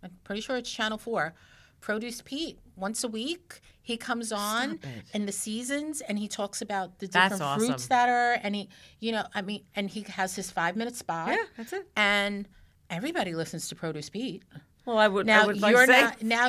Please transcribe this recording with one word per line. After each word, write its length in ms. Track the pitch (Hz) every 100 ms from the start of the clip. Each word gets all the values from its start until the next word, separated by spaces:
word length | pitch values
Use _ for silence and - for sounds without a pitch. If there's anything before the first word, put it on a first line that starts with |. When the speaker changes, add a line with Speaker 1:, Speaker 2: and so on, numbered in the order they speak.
Speaker 1:
I'm 80 | 185 -
pretty 180 | - 208
sure 140 | 220 254
it's 120 | 240
Channel 280 | - 214 214
four. 340 | - 214 156 - - - - _
Produce 400 | - 214 240 233
Pete, 380 | - 277 320 - - -
once 260 | 190 226
a 60 | 247
week, 520 | 220 254 349 - - - _
he 160 | - 233
comes 300 | - 233 220
Speaker 2:
Stop 120 | 214
Speaker 1:
on 300 | 208 220 269
Speaker 2:
it. 80 | 320 - 117 -
Speaker 1:
in 100 | 214
the 80 | 202
seasons 720 | 196 - 220 247 285 302 294
and 160 | - 208
he 100 | 208
talks 320 | - 202 -
about 380 | 214 196 185 -
the 80 | 190
Speaker 2:
That's 300 | 185 190 196
Speaker 1:
different 200 | 143 143
fruits 140 | 233
Speaker 2:
awesome. 160 | - -
Speaker 1:
that 200 | 247 247
are, 220 | 240 240 240
and 120 | 208
he, 140 | 208 185 - - -
you 140 | 220
know, 120 | 220 -
I 60 | 214
mean, 220 | 190 208 -
and 140 | - 196
he 140 | 226
has 340 | 202 196 190 202
his 140 | 185
five-minute 460 | - 170 190 233 247
spot. 320 | - 165 165
Speaker 2:
Yeah, 80 | 381 403 -
that's 160 | 226
it. 160 | 381 381 -
Speaker 1:
And 500 | 208 202 202 202 202 - - _ -
everybody 440 | 170 269 339 190
listens 340 | 165 160 165 -
to 60 | 160
Produce 340 | 165 151 147
Pete. 320 | 202 254 - - - - _ -
Speaker 2:
Well, 100 | 226
I 80 | 214
would, 180 | 196 220
Speaker 1:
Now, 160 | 214
Speaker 2:
I 40 | 208
would 140 | 208
like 120 | 208
Speaker 1:
you're 140 | 247 254
Speaker 2:
to 60 |
say 80 | 262
Speaker 1:
not, 220 | 233 -
now 260 | 220 233